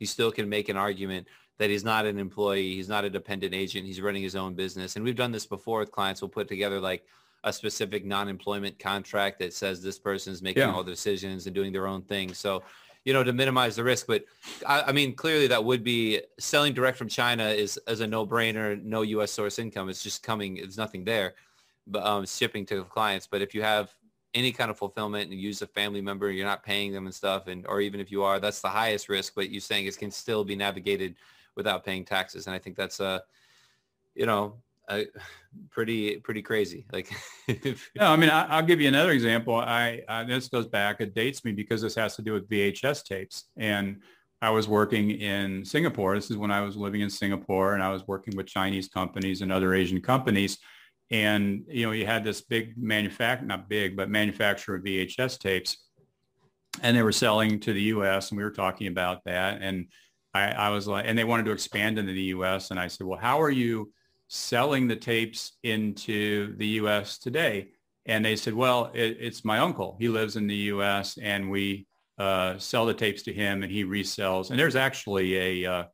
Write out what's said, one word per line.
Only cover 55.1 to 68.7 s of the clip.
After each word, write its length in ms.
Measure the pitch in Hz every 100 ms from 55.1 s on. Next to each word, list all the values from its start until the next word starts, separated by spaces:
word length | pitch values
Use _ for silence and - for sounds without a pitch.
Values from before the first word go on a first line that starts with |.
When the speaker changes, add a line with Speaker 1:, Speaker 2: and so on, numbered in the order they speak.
| -
Speaker 2:
S 180 | 127 -
tapes, 400 | 95 92 - - _ _ _ _ _ _ _ _ _ -
and 140 | 120 120
they 60 |
were 100 | 110
selling 480 | - 120 107 110 104
to 120 | 117
the 100 | 101
U 220 | 107 107
S, 260 | 98 98 -
and 80 | 104
we 60 |
were 60 | 104
talking 360 | - 95 - 101
about 360 | 90 90 92
that. 380 | 90 90 95 104
And 240 | 95 95 87 - _ _ _
I, 160 | 95 101
I 200 | - 104
was 180 | 104 104
like, 160 | 101 113
and 100 | 113
they 80 |
wanted 220 | 113 117 107
to 60 |
expand 460 | 104 - 104 107 107
into 140 | 98
the 100 | 92
U 220 | 95 92
S. 260 | 92 95 -
And 60 | 92
I 80 | 90
said, 180 | - 92
"Well, 120 | 92
how 200 | 117 147
are 100 | 156
you 420 | 131 117 113 104 _ _ _ _
selling 540 | - - 120 143 135 123
the 80 |
tapes 640 | 110 - 113 113 113 - -
into 920 | 120 107 107 101 - 107 104 104 104 101
the 100 | 107
U 200 | 110 104
S 300 | 104 101 -
today?" 520 | 123 143 156 101 95 _ _ _ -
And 180 | 110
they 120 | 110 107
said, 180 | 117
"Well, 380 | 110 127